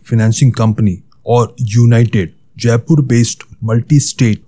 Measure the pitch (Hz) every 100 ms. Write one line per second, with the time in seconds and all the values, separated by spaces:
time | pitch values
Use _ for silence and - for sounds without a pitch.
0 | - 113 110 113 131 107 113 107 107 90
1 | - _ - 120 113 - 113 117 117 113
2 | 117 107 82 - _ - 117 117 - 156
3 | 127 120 120 - - - 113 117 - 147
4 | - - 117 104